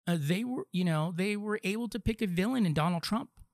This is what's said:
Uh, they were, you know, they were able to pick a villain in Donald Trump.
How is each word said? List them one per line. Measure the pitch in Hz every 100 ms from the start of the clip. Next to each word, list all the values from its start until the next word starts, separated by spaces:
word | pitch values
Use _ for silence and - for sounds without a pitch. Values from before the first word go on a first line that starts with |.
| -
Uh, | 170
they | 139 185
were, | 247 262 -
you | 180
know, | 180 156 170 170
they | 202 208
were | 214 208
able | 185 220 233
to | 233
pick | 220 226
a | 208
villain | 170 208 262 180
in |
Donald | 151 165 170
Trump. | - 226 - - -